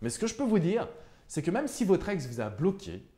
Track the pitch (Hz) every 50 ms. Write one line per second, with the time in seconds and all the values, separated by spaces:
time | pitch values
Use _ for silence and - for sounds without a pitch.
0 | 113 120 - - 214 226 - - 285 226 220 190 156 175 214 233 123 - - -
1 | - - - - _ - - 156 139 170 180 - 151 139 - - 233 190 190 190
2 | - 202 202 165 131 120 117 117 107 107 101 98 156 196 190 196 - 87 85 98
3 | - - _